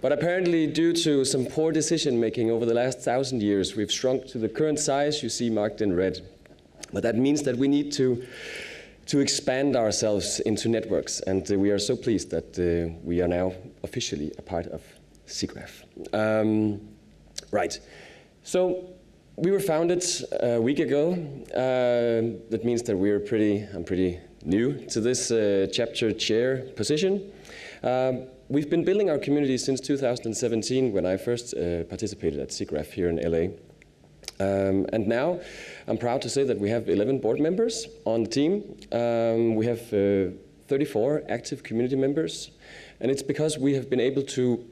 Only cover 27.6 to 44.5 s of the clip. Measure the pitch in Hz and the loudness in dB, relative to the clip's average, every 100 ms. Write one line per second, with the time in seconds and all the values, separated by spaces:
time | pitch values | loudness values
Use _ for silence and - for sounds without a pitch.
27.6 | - - 120 127 131 123 - - - 139 | -18 -6 0 2 2 0 -6 -18 -2 -2
28.6 | 147 170 160 196 202 143 139 147 143 127 | 2 0 2 2 2 0 2 2 2 0
29.6 | - 131 - 143 135 123 117 104 123 113 | 0 -2 0 0 0 -2 -4 -2 0 0
30.6 | 107 131 131 98 90 95 - 120 120 - | 0 0 2 2 0 0 0 -4 -4 -4
31.6 | 87 85 82 92 104 98 87 71 67 - | -2 -2 -4 -4 -6 -2 -4 -2 -6 -6
32.6 | - 76 80 - 87 82 85 82 87 - | -4 -4 -6 -2 0 0 0 0 0 -4
33.6 | - - - _ - - - - 98 98 | -20 -20 -20 _ -20 -18 -18 -4 0 2
34.6 | 98 95 - 110 104 117 147 175 - - | 2 2 0 0 0 2 0 -2 -6 -16
35.6 | - - - 113 120 127 123 135 135 107 | -16 -16 -6 -2 0 -2 -2 0 0 2
36.6 | 101 117 - - 120 135 107 117 151 185 | 0 0 0 2 2 0 0 2 2 2
37.6 | 233 - - - - 113 110 - 147 202 | 0 -2 -10 -8 -2 0 0 2 2 0
38.6 | - - - 117 117 117 117 113 117 110 | -4 -16 -6 -2 0 2 2 4 4 2
39.6 | 113 117 - 104 101 101 92 90 - - | 2 0 0 2 4 4 2 -4 -18 -20
40.6 | - 139 147 110 117 151 - 113 - 139 | -2 0 0 0 0 0 -2 -6 -6 -10
41.6 | - 110 123 135 135 143 165 - - - | -4 -2 0 2 2 0 -2 -6 -14 -18
42.6 | - - - - 120 139 - 143 156 151 | -20 -20 -20 -6 -2 -2 -2 -2 -2 0
43.6 | 135 139 120 127 120 135 139 - 127 | 0 0 0 0 2 0 -4 0 2